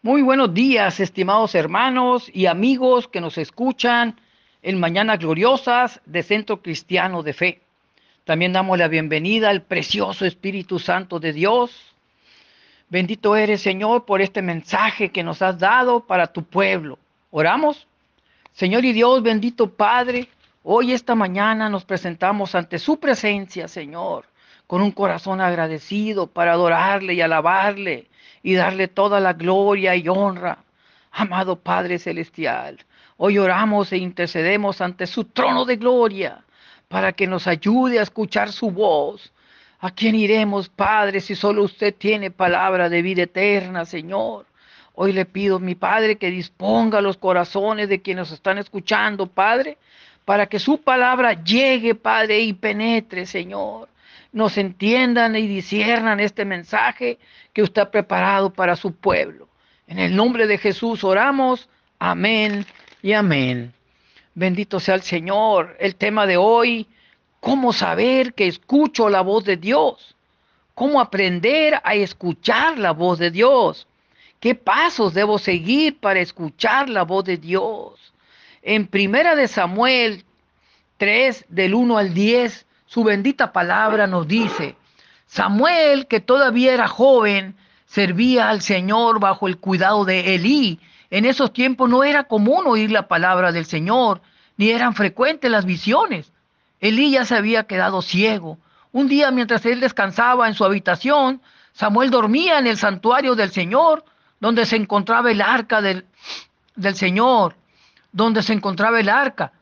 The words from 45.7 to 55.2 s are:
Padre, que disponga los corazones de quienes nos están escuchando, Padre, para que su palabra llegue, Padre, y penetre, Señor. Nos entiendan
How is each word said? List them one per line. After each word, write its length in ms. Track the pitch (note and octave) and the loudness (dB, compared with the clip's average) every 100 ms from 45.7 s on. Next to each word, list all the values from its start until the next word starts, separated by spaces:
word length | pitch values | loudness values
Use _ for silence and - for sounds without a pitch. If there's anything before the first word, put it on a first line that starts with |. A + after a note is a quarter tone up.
Padre, 400 | F3+ F#3+ G#3+ A3 | -4 0 0 0
que 160 | G#3 F#3 | 0 -4
disponga 720 | F#3 E3+ _ F#3+ A3 A3+ G#3+ | -6 -10 _ 0 2 2 2
los 160 | G3+ F#3 | 0 -2
corazones 720 | F#3+ F3+ F3 G3+ G#3 G#3+ G#3 | 0 0 0 -2 -2 -2 -2
de 120 | G3 | -4
quienes 280 | F#3+ F#3 D#3+ | -4 -8 -8
nos 40 | |
están 260 | D#3 G3 G3 | -6 -4 -4
escuchando, 680 | G3+ G3+ - G#3 G#3+ G3+ F#3 | -6 -10 -2 -2 0 -4 -6
Padre, 500 | - G3+ A#3+ D4 D4 _ _ - _ | 0 2 2 -2 -8 _ _ -20 _
para 220 | - G3+ G3+ | -2 0 0
que 140 | G#3 | -2
su 200 | G#3+ D4+ | 0 0
palabra 600 | - B3+ B3 B3+ A#3+ F#3 | 2 2 2 2 0 0
llegue, 540 | E3 A3+ C4+ B3+ A3+ A3 | 0 2 2 2 0 -2
Padre, 420 | - A3+ A3 G#3+ | 0 0 2 0
y 140 | A3+ | 0
penetre, 720 | F#3 A3 G#3 A3+ A#3 A3 F#3 F3+ | -4 -6 -4 -2 -2 -4 -12 -8
Señor. 640 | F#3+ F3 G3+ G3 A3 - _ _ - _ | -8 -8 -8 -8 -10 -18 _ _ -20 _
Nos 280 | A3 G#3+ G#3 | -2 -2 0
entiendan 760 | F#3+ F3+ G#3 B3 B3+ A#3+ | -4 -2 0 2 2 2